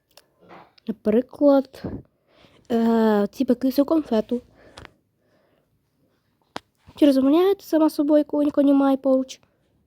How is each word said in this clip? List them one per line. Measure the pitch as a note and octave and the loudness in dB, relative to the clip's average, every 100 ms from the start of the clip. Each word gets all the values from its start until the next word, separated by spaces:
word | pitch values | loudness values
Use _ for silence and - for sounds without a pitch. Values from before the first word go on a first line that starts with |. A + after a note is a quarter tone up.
| _ - _ _ - - - _ - | _ -20 _ _ -20 -20 -20 _ -14
Наприклад, | - G#3+ A3 - - D4 C#4 C4+ - - - - _ _ _ _ _ - | -6 -2 -2 -2 0 2 2 0 -10 -14 -14 -18 _ _ _ _ _ -6
е, | A#3 A3+ A3+ A3 G#3 G3+ | -2 0 0 2 0 -2
ці | - C4 | -4 -4
кислу | B3 C4 C#4+ C#4 | -2 0 -2 0
конфету. | D#4+ - A3 G#3+ A#3+ - _ - - - _ _ _ _ _ _ _ _ _ _ _ _ _ _ _ _ - - _ - - | -2 -2 -4 -4 -10 -12 _ -20 -20 -20 _ _ _ _ _ _ _ _ _ _ _ _ _ _ _ _ -20 -20 _ -20 0
Чи | D4 | 2
розмовляєте | C4 C4+ D#4+ F#4+ G4 | 4 2 2 2 -2
сама | - D#4 D#4 | -2 0 0
з | |
собою, | - D4 D4+ D4 | -2 0 0 0
коли | D4 D4 | -2 -2
нікого | C#4+ C#4 | 0 2
немає | C#4 C#4 C4+ | 2 0 0
поруч? | C4+ C4 C4 - _ _ _ _ | 0 -2 -2 -12 _ _ _ _